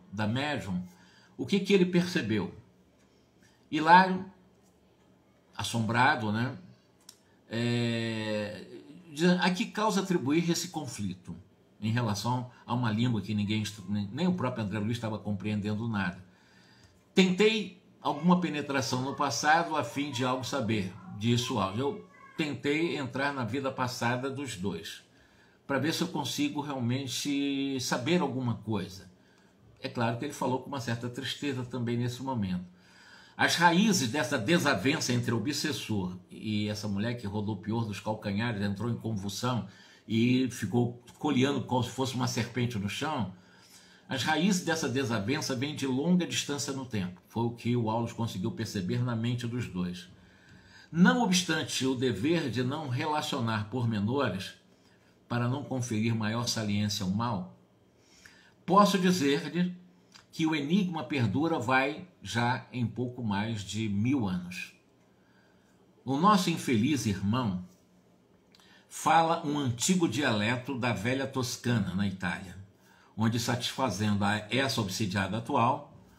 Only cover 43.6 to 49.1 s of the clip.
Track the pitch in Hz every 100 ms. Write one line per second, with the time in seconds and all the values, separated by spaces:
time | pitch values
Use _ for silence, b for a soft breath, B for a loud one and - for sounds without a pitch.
43.6 | B B B B B 131 135 156 196 190
44.6 | 165 160 143 123 120 113 98 151 - 123
45.6 | 147 135 135 127 165 180 156 127 - 143
46.6 | 143 135 123 104 90 90 _ 113 117 120
47.6 | 117 120 110 113 117 - 117 95 113 -
48.6 | 110 104 90 120 123